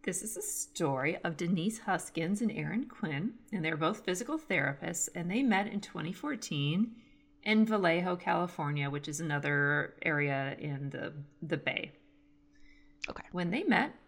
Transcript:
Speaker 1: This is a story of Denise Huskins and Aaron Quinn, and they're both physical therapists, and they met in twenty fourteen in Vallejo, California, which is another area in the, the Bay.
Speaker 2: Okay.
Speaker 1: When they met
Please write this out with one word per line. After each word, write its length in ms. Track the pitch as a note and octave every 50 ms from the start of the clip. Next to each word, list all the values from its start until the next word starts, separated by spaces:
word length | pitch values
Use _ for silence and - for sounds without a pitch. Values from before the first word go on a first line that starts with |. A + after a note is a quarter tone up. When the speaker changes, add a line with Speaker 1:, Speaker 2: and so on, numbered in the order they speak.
| -
Speaker 1:
This 200 | D#4 C4+ - -
is 140 | A#3 - F#3
a 40 |
story 760 | - - - - - - - - F3 C#3+ C3+ C3 C3 D3 F3+ - -
of 140 | F3 D#3+ D3
Denise 420 | F3+ E3+ F3+ E3+ E3 G#3 A3 -
Huskins 600 | - - F#3+ E3 - - - D#3+ E3 E3 G3+ G#3
and 100 | A#3+ G#3+
Aaron 340 | - D#3+ D3+ D3 - A3 C#4
Quinn, 480 | - - - - E3+ D3 C#3 E3+ A#3+ - - - -
and 120 | - F#3+ D#3
they're 140 | D#3+ D#3+ D3+
both 280 | D#3+ D#3+ G#3+ - -
physical 340 | - F3+ F3+ A#3+ - D4+ D#4+
therapists, 720 | - - G3 E3 C#3+ C#3 C#3+ - - E3+ E3+ - - - -
and 160 | F3 E3+ E3+
they 140 | F#3+ A#3 C#4
met 240 | B3+ G#3 F#3+ G3+ G#3
in 140 | - G3+
twenty 320 | G3+ - - - D3+ D#3 G3
fourteen 800 | - - D4 D4 A3 - - - D3 C#3 C#3+ D#3 F#3 A3 A#3 - - - - - - _ _ - _ -
in 220 | G#3 A3 A3 A3
Vallejo, 500 | G#3+ A3 G#3 F#3+ E3+ E3 F3 F3+ F3+ F3+
California, 760 | F3 - - E3+ E3+ F3 F3+ - - D#3 C#3+ D3 D3 C#3+ C#3+
which 180 | C#3 D3 C#3+ -
is 120 | D3 D3
another 760 | E3 D#3+ D3 C#3+ C#3+ C#3+ D3 C#3+ C#3+ C#3+ D3 D3 C#3+ - - - -
area 520 | - D#3 D3 C#3+ C#3+ C#3 C3+ C3+ C3+ C#3 -
in 300 | - D3 C#3+ C3+ C#3 C#3
the, 220 | C#3 - - - D3+ D3 C#3+ - - -
the 160 | - D3+ E3+ D3
Bay. 340 | - - - - - - - - _ - _ _ _ _ - _ _ _ _ - - - - - - - - _ - -
Speaker 2:
Okay. 140 | - - - -
Speaker 1:
When 180 | - F3+ F3+ F3
they 140 | F3 C4 F#4
met 320 | F#4+ A3+ F3 B3+ D#4 - - -